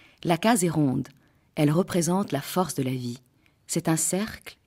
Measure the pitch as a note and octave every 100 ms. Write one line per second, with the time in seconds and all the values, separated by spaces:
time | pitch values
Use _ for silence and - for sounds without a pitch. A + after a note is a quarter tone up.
0 | - _ - E3 A3 A#3+ F3+ D#3 C#3+ C3+
1 | C#3 _ _ _ _ - D3 D#3 G3 F#3
2 | E3 F#3 G3+ C#3 - F3+ F3 - B2+ C3
3 | B2 A#2+ _ _ _ _ - E3+ D#3+ D#3+
4 | - F3+ A3 - - -